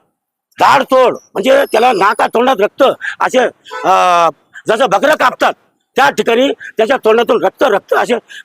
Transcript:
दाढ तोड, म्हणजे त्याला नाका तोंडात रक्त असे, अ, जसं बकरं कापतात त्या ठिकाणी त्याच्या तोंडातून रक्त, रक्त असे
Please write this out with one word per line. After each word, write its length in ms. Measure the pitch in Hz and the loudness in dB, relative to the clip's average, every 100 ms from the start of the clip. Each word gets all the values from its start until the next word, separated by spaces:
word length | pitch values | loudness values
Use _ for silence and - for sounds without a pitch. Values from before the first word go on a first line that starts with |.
| _ _ _ _ _ - | _ _ _ _ _ -2
दाढ 220 | 185 269 | 2 2
तोड, 340 | 262 262 254 156 - | 2 2 2 0 -8
म्हणजे 300 | - 202 277 - | -4 0 2 0
त्याला 200 | - 240 | 0 0
नाका 340 | 240 202 214 - | 2 0 0 -2
तोंडात 300 | 226 254 247 | 0 0 0
रक्त 240 | - - 262 - - - | -2 0 0 0 -8 -6
असे, 180 | 180 247 220 - - - | -2 0 -2 -4 -16 -6
अ, 440 | 494 190 185 175 170 151 _ - - | 0 2 2 2 0 -2 _ -10 -4
जसं 180 | 214 262 | -2 0
बकरं 240 | - 285 | 0 0
कापतात 380 | 311 269 - 254 - _ _ _ - | 0 -2 0 -2 -4 _ _ _ 0
त्या 140 | 277 | 0
ठिकाणी 380 | - - 233 277 | 0 0 0 0
त्याच्या 480 | 453 - - 220 269 | -2 -8 -4 -2 0
तोंडातून 480 | 220 220 240 240 | 0 0 2 0
रक्त, 180 | 170 - | -2 -2
रक्त 300 | 285 196 - | 0 -2 -2
असे 220 | - 185 233 - - | -2 -2 -4 -6 -18